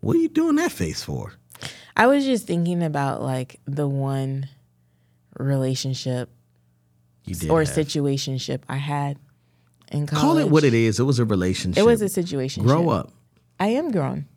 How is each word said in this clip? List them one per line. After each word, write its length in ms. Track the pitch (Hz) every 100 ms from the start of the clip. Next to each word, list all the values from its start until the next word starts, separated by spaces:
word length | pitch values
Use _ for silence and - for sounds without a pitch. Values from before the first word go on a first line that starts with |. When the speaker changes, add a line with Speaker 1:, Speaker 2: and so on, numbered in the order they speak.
Speaker 1:
What 160 | - 339
are 20 |
you 80 | 330
doing 300 | - 330 294
that 160 | 339
face 300 | - 82 -
for? 300 | - 67 53 - _ - - - - -
Speaker 2:
I 120 | 233
was 180 | 285 269
just 200 | 240 -
thinking 380 | 170 170 175
about, 380 | 165 147 139 -
like, 400 | 135 131 127 - -
the 220 | 139 147
one 640 | 139 135 135 135 135 135 - _ _ _ _ _ _ _ -
relationship 920 | 135 139 131 127 135 127 131 127 120 _ _ _ _ _ _ _ _ _ -
Speaker 1:
You 100 | 87
did 140 | 151
Speaker 2:
or 100 | 160
Speaker 1:
have. 60 | 151
Speaker 2:
situationship 920 | 156 151 156 143 139 139 131 - 135 -
I 80 | 135
had 420 | 143 147 143 139 _ _ _ _ _ _ _
in 160 | 147 147
college. 160 | 151
Speaker 1:
Call 160 | 277 320
it 120 | 240
what 140 | 156 147
it 80 |
is. 260 | 117 113 104
It 40 |
was 160 | 131 123
a 60 | 113
relationship. 540 | 101 90 95 90 90
Speaker 2:
It 40 | 220
was 160 | 233
a 40 | 202
situationship. 580 | 190 175 143 131 -
Speaker 1:
Grow 260 | 113 147 170
up. 220 | 104 - _ _ _ _ _
Speaker 2:
I 80 | 196
am 240 | 247 330
grown. 340 | 202 135 135 143